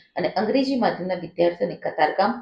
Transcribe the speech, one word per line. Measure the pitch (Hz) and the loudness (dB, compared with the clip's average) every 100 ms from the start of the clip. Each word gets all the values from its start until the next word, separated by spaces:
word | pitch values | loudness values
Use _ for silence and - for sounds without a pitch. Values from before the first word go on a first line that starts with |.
| _ | _
અને | - 156 | -4 -2
અંગ્રેજી | - 214 269 269 262 | 0 2 2 2 0
માધ્યમના | 190 - 185 175 | 0 0 -4 -4
વિદ્યાર્થીઓને | 170 - 170 175 170 165 | -4 2 2 2 -4 -4
કતારગામ | - - 151 - 214 240 | -6 0 2 2 0 0